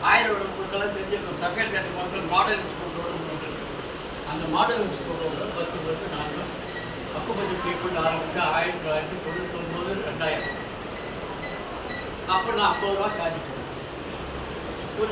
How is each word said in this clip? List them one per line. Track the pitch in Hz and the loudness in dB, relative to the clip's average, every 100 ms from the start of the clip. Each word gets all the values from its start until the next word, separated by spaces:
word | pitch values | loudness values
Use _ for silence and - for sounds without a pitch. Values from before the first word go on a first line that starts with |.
| 202 | 8
ஆயிரம் | 214 233 | 6 6
வருடம் | 202 196 190 | 2 0 -2
பொருட்கள்லாம் | 196 196 202 196 | -2 0 0 0
தெரிஞ்சிருக்கும். | 190 202 180 156 | 0 -2 -2 0
சஃபேர் | 175 208 226 | 0 2 2
கேட் | 196 190 180 | 0 0 -2
மக்கள் | 180 185 160 | -2 -2 4
மாடர்ன் | 180 202 208 160 | 6 6 2 0
ஸ்கூல் | - 180 165 | -4 -4 -4
ரோடு | 170 160 | -4 -4
ஒண்ணு | 160 156 | -4 -4
இருக்கு. | 156 - - - - - - - - | -4 -6 -6 -6 -6 -8 -8 -6 -4
அந்த | 160 160 - | -2 2 4
மாடர்ன் | 214 240 190 143 | 6 4 2 0
ஸ்கூல் | - - | -4 -2
ரோடுல | - - - | -2 -2 -2
ஃபர்ஸ்ட் | - 494 - 160 | -2 -2 -2 -2
ஃபர்ஸ்ட் | 160 - 147 | -2 -2 -2
நாங்க | - - - - - - - - - 196 | -2 -2 -4 -6 -6 -6 -6 -6 -4 -4
அக்குபஞ்சர் | - 196 196 180 | -2 0 2 2
ட்ரீட்மெண்ட் | 175 175 180 170 | 0 0 0 2
ஆரம்பிச்சு | 160 160 156 180 160 165 | 2 2 0 2 4 4
ஆயிரத்தி | 170 - | 2 0
தொள்ளாயிரத்தி | 156 156 156 185 160 | 0 0 0 -4 -2
தொண்ணூத்தொன்பது, | 170 180 175 165 170 185 190 156 | -2 -2 -4 -2 -2 0 -2 -2
ரெண்டாயிரம். | 151 165 - - - - - - - - - - - - - - - - - - - - 185 | 0 0 2 -2 -4 -6 -6 -6 -4 -4 -4 -6 4 4 4 -4 -6 -4 -4 -4 -6 2 2
அப்ப | 226 208 | 4 4
நான் | 196 | 4
ஐம்பது | - 196 196 | 4 2 2
ரூபா | 208 - | 2 2
சார்ஜ் | 165 151 135 | 0 -2 -4
பண்ணேன். | 131 - - - - - - - - - - - - - 202 | -6 -6 -6 -8 -8 -6 -6 -6 -6 -6 -6 -6 -6 -4 0
ஒரு | 214 | 2